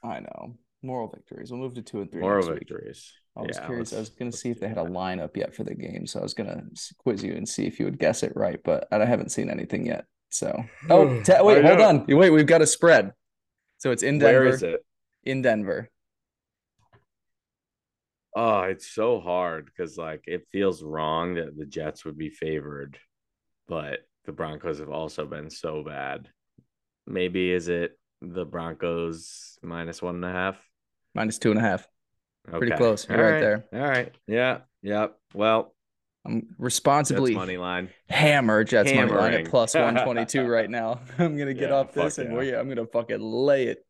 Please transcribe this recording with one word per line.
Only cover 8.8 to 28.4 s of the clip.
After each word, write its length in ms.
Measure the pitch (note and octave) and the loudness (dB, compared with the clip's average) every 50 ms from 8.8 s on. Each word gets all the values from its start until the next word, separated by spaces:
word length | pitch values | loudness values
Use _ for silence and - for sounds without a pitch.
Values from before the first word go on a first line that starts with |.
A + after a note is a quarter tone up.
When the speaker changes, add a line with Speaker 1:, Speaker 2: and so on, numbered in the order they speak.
| - - | -2 -2
Speaker 1:
I 140 | - G#2 G#2+ | 0 0 2
haven't 260 | A#2+ A#2+ - - - | 2 2 -2 -2 -4
seen 180 | - - F#2+ F2+ | -4 -4 -4 -4
anything 360 | - - - - - - - | -4 -6 -6 -6 -6 -4 -4
yet. 200 | - - - - _ _ _ _ _ | -4 -6 -6 -8 _ _ _ _ _
So, 340 | - - - - - - A#2+ - - | -8 -6 -4 -4 -4 -6 -6 -10 -12
Speaker 2:
<sighs> 140 | - - D#3+ | -16 0 6
Speaker 1:
oh, 320 | F3 F3+ F3+ C#3 B2+ A#2 | 8 8 8 8 4 0
te-, 120 | G#2 - F3+ - | 4 6 6 8
wait, 220 | F#3 G#3 G#3+ C#3+ D3 | 10 10 10 10 10
Speaker 2:
I 40 | D#3 | 10
Speaker 1:
hold 120 | F#3+ F3+ | 10 10
Speaker 2:
know. 80 | A3 G#3 | 10 8
Speaker 1:
on. 180 | E3 C#3 - - | 8 6 4 4
You 100 | B2+ D3 | 6 8
wait, 140 | F#3 F#3 | 8 8
we've 140 | D#3 D#3 D3+ C#3+ | 8 8 6 8
got 140 | E3 E3 | 6 6
a 60 | D#3 C#3+ | 6 4
spread. 460 | - - - E3+ D#3+ B2 G2+ F#2+ - _ _ _ _ _ _ _ _ _ _ _ _ _ | 2 4 6 8 8 8 6 2 -6 _ _ _ _ _ _ _ _ _ _ _ _ _
So 140 | - C3+ | -2 -2
it's 100 | B2 A2+ - | -2 0 0
in 140 | B2 C#3+ D3+ | 0 0 6
Speaker 2:
Where 140 | C#3 A2+ A#2+ C3 C3 | 6 8 8 8 6
Speaker 1:
Denver. 40 | B2+ B2+ | 6 4
Speaker 2:
is 80 | C3 - | 2 0
it? 200 | E2+ E2 - - _ _ _ _ _ _ _ _ | -2 -2 -4 -6 _ _ _ _ _ _ _ _
Speaker 1:
In 180 | - C3+ C3+ B2+ | -4 -4 0 2
Denver. 460 | B2+ A2+ G#2+ G#2 G2 F#2 - A2+ - _ _ _ _ _ _ _ _ _ _ _ _ _ _ _ _ _ _ _ _ _ _ _ _ _ _ _ _ _ _ _ _ _ _ _ _ _ _ _ _ _ _ _ _ _ _ _ _ - | 2 2 2 0 -2 -4 -4 -6 -10 _ _ _ _ _ _ _ _ _ _ _ _ _ _ _ _ _ _ _ _ _ _ _ _ _ _ _ _ _ _ _ _ _ _ _ _ _ _ _ _ _ _ _ _ _ _ _ _ -4
Speaker 2:
Oh, 260 | G#2 A#2 A#2 G#2+ G2+ | -2 0 2 2 2
it's 260 | F#2 F#2+ F#2+ F2+ - - | 0 -2 -4 -6 -10 -14
so 320 | - - G#2+ A#2 B2 G#2+ | -6 -2 0 0 0 -2
hard 520 | E2+ F2 F2 F2+ F2+ F2 E2 D#2+ D2 C2+ _ | -2 -2 -2 -2 -2 -2 -4 -8 -12 _ _
'cause, 220 | - F2+ D#2+ - E2 | -10 -10 -10 -8 -12
like, 260 | E2 D#2+ D#2 D2+ _ - | -10 -10 -10 -12 _ -10
it 200 | E2+ F2+ - _ | -10 -10 -10 _
feels 320 | _ G2 G2 F#2+ F2+ D#2 D#2+ | _ -2 0 0 -2 -4 -8
wrong 520 | D2+ D2+ D#2 D#2 D#2 D#2 D#2+ E2+ F2 F2+ | -10 -6 -4 -4 -2 -2 -2 -2 -4 -4
that 220 | E2+ E2 D2+ D2+ D2+ | -6 -6 -8 -10 -14
the 80 | D#2 | -14
Jets 400 | C#2 C#2 E2 D#2 D#2 D2+ - - | -12 -10 -8 -8 -8 -10 -10 -14
would 120 | E2 D2+ D2+ | -16 -12 -10
be 120 | D#2+ D2+ | -10 -12
favored, 680 | D2+ - - D#2+ D#2 D#2 C#2+ D2 D2 C#2+ C#2+ C#2+ C#2 - _ _ _ _ _ _ _ _ _ _ _ _ _ _ | -10 -8 -6 -6 -6 -6 -6 -10 -14 -14 -14 -16 -18 -20 _ _ _ _ _ _ _ _ _ _ _ _ _ _
but 320 | F2+ D#2+ D2+ D2 - - _ _ _ _ _ | -10 -8 -8 -8 -10 -10 _ _ _ _ _
the 60 | - | -16
Broncos 480 | D#2 D#2 E2 D2+ D#2 D2+ - E2+ D#2 D2 | -10 -8 -8 -8 -8 -8 -8 -8 -8 -8
have 120 | D2+ D2 | -8 -10
also 340 | D2 D2+ D#2+ D#2 D2+ - D2+ | -8 -8 -8 -8 -8 -10 -10
been 240 | D2 D#2 D2+ D2+ D#2 | -10 -8 -12 -12 -14
so 340 | - - - E2 D#2 D2+ D2+ | -16 -10 -10 -8 -8 -8 -10
bad. 460 | D2+ D2 C#2 C2+ C#2 C#2 C#2 B1+ - _ _ _ _ _ _ _ _ _ _ _ _ _ _ _ - | -10 -10 -8 -8 -8 -8 -10 -12 -20 _ _ _ _ _ _ _ _ _ _ _ _ _ _ _ -10
Maybe 440 | G2+ F#2+ F2+ F2+ F2 F#2+ F2+ F2+ | -6 -4 -4 -2 -2 -2 0 0
is 160 | F2+ F2+ E2 F2 | 0 -2 -2 -2
it 300 | F2 F2 E2+ E2 _ _ _ _ _ _ | -4 -4 -4 -6 _ _ _ _ _ _
the 240 | - F2+ E2+ F#2 | -16 -12 -10 -10